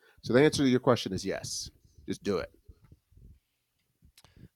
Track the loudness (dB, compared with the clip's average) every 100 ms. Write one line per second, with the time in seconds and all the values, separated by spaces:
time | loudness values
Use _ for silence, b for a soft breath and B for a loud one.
0 | b b 0 4 4 4 2 2 2 0
1 | 0 -6 -6 -8 -8 -12 -12 _ _ -18
2 | -10 -8 -4 -4 -6 _ _ -20 _ -20
3 | _ -20 -20 -20 _ _ _ _ _ _
4 | _ _ -20 b b